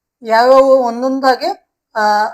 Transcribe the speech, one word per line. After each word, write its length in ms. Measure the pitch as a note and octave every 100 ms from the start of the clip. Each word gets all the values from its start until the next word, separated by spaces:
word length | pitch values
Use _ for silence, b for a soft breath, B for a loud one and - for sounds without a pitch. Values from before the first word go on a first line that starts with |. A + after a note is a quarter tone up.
| _ _
ಯಾವ್ಯಾವು 600 | A3+ A3+ B3+ C4+ C4+ C4
ಒಂದೊಂದಾಗಿ, 640 | A#3+ A#3 C4 C4+ C4 A#3+ D#4+ F#4+ _ _ _ A3+
ಆ, 280 | G#3 G#3 G#3+